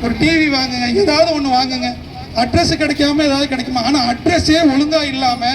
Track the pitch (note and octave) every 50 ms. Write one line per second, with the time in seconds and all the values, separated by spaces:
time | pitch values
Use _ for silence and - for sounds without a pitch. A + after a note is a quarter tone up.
0 | A#3+ A#3+ A#3+ A3+ C4 D#4 E4 D#4+ D#4 D4+ C#4 C4 C4 B3+ B3 B3 B3 A#3+ A#3+ F#4+
1 | G4+ F4 D4 D4+ E4 E4+ D#4+ D4+ C#4 C#4 B3+ B3+ C4 B3+ C4 B3+ B3 B3 A#3+ -
2 | - - - - - - - A3+ A#3+ A#3+ - E4 E4+ E4 D#4+ C#4+ D4+ D4 C#4+ C#4+
3 | D4 C#4+ D4 D4 D#4 C#4+ C#4 C#4 C#4+ C#4 C#4 B3 B3 A#3+ B3+ B3+ A3+ A#3+ C#4+ C#4
4 | A#3+ A#3+ B3 - - E4 F4 D#4+ - D4+ D#4 D#4+ E4+ D4 C4 C4+ D4 D4+ D#4+ D#4
5 | D4 C#4+ C4 C4 C4 B3+ B3 A#3+ A#3 A#3+